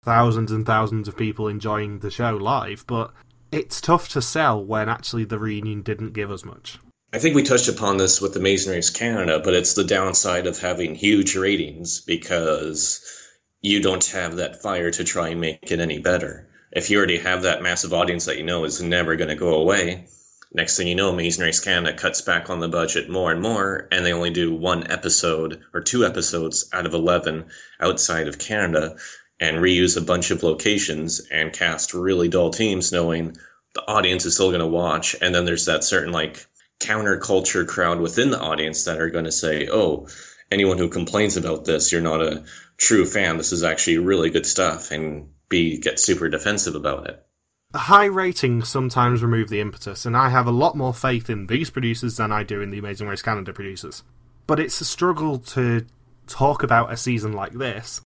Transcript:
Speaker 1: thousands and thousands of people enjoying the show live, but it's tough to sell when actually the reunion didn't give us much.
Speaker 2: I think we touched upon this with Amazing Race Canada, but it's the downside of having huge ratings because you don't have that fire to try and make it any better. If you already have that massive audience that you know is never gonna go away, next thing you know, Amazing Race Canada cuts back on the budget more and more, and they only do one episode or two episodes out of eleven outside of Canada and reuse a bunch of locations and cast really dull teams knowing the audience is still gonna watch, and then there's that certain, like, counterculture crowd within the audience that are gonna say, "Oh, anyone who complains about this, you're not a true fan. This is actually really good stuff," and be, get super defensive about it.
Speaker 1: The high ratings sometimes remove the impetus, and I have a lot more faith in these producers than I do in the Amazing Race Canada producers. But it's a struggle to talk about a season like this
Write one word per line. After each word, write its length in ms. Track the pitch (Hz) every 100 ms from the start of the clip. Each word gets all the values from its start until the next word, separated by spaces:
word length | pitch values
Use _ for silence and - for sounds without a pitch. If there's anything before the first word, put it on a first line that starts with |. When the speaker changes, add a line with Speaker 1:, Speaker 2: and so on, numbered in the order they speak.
Speaker 1:
thousands 480 | 120 117 117 113 107
and 140 | 110 110
thousands 420 | 110 107 110 107
of 80 | -
people 320 | 110 107 107
enjoying 520 | 104 107 104 104 104
the 100 | 101
show 260 | - 120 107
live, 480 | 101 135 95 101 -
but 260 | 120 113 - _ _ _
it's 300 | 156 - -
tough 280 | - 165 -
to 100 | 143
sell 420 | 123 160 147 107
when 260 | 98 107 107
actually 360 | 117 - 117
the 140 | 107 110
reunion 420 | 110 107 107 104
didn't 300 | 101 104 110
give 180 | 110 101
us 140 | 95
much. 340 | 85 - - - _ _ _
Speaker 2:
I 60 | 120
think 160 | 160 143
we 80 |
touched 240 | - 123 110
upon 280 | - 104 98
this 240 | 95 -
with 140 | 98 92
Amazing 360 | 95 98 95
Race 180 | 90 87
Canada, 500 | - 117 110 87 76
but 120 | 98
it's 200 | 90 90
the 100 | -
downside 640 | 87 98 95 90 95 90 90
of 100 | 82
having 360 | 90 87 85 78
huge 400 | 104 104 87 95
ratings 640 | 95 98 76 78 85 -
because 1000 | - 82 - 90 80 73 76 76 - - - - - _ _ _
you 180 | 101 104
don't 240 | 101 95 -
have 300 | 95 85 85
that 240 | 82 -
fire 300 | 104 90 85
to 140 | 82
try 240 | 85 92 82
and 120 | 85
make 300 | 80 78 -
it 80 | 85
any 200 | 85 73
better. 500 | 87 90 73 - - _ _
If 180 | - 90
you 80 | 101
already 200 | 101 85
have 240 | 92 92
that 200 | 92 78
massive 320 | 90 87 85
audience 300 | 85 90 87
that 120 | 82 67
you 60 |
know 220 | 80 87
is 180 | 78 73
never 320 | 85 87 82
gonna 220 | 80 80 76
go 180 | 90
away, 540 | 78 80 101 87 90 - - _ _ -
next 240 | - 82 -
thing 120 | 87
you 80 | 90
know, 140 | 98
Amazing 340 | 90 85 82
Race 160 | 85 80
Canada 360 | 101 87 82 -
cuts 240 | 95 -
back 300 | - 85 85
on 80 | 87
the 100 | 85
budget 400 | 85 82 87 -
more 220 | 92 87
and 100 | 82
more, 460 | 107 110 98 92 -
and 120 | 90
they 80 | 87
only 180 | 85 87
do 220 | 85 85
one 380 | 82 90 85 -
episode 680 | 90 90 - 87 80 80 82 -
or 80 | 87
two 220 | - 123
episodes 640 | 101 92 - 85 80 - -
out 120 | 92
of 100 | 85
eleven 500 | 82 85 87 82 80 80 - - -
outside 460 | 87 87 - 82 73
of 120 | 71
Canada 560 | - 107 92 78 80 - - - _ _
and 200 | 80 80
reuse 380 | 92 90 90 85
a 40 |
bunch 280 | 80 87 87
of 100 | 85
locations 800 | 85 78 107 104 - 78 82 - -
and 220 | 78 80
cast 420 | - 85 80 -
really 340 | 90 92 92 85
dull 220 | 90 85
teams 400 | - 110 95 87
knowing 440 | 90 82 82 82 82 - _ _
the 80 | - -
audience 360 | 107 92 90
is 100 | 87
still 160 | 85 95
gonna 160 | 87 82
watch, 480 | 85 87 78 - -
and 100 | 90
then 120 | 90
there's 220 | 87 82 -
that 180 | 78
certain, 280 | - 92 78
like, 320 | 85 78 - - _ _ _
counterculture 840 | - 107 104 92 - 95 90 92 82
crowd 340 | - 87 85
within 300 | 82 98 135
the 100 | 123
audience 440 | 80 78 78 78
that 160 | - 80
are 100 | 82
gonna 220 | 85 80
say, 360 | - 82 78 -
"Oh, 360 | 110 90 71 - - - - -
anyone 280 | 98 98 90
who 100 | 85
complains 480 | 92 85 104 107 92
about 280 | 80 78
this, 260 | - 78 -
you're 100 | 85
not 200 | 82 80
a 220 | 80 76 - - - -
true 300 | - 110 87
fan. 300 | 104 92 82
This 160 | 78
is 100 | 87
actually 340 | 82 80 - 82
really 320 | 90 95 82
good 160 | 82 -
stuff," 440 | - 87 76 -
and 380 | 76 78 73 73 _ _
be, 300 | 92 82 76
get 200 | - -
super 300 | - 87 82
defensive 460 | 76 104 104 -
about 340 | 76 73 67 -
it. 120 | - _ _ _ _ _
Speaker 1:
The 60 | -
high 240 | - 202
ratings 640 | 202 190 185 180 131 117 117
sometimes 540 | 135 127 127 120 123
remove 260 | 117 113 104
the 120 | 104
impetus, 460 | 104 - - 95 123
and 100 | 120
I 120 | 131
have 180 | 127 120
a 60 |
lot 240 | 120 160 151
more 180 | 127
faith 340 | 120 131 120 117
in 200 | 107 98
these 220 | 127 160
producers 460 | - 120 117 123 113
than 140 | 110
I 140 | 104
do 160 | 101 104
in 100 | 101
the 80 | 101
Amazing 300 | 101 98 104
Race 140 | 98
Canada 300 | - 107 92
producers. 520 | - 98 95 78 - - - _ _ -
But 140 | 151
it's 200 | 160 -
a 40 |
struggle 540 | - - 180 156 156 131
to 460 | 120 - 123 117 117 _ _ _ -
talk 340 | - 139 143
about 300 | 127 117 120
a 40 | 113
season 360 | 127 117 107
like 220 | 104 98
this 460 | 120 131 104 113 -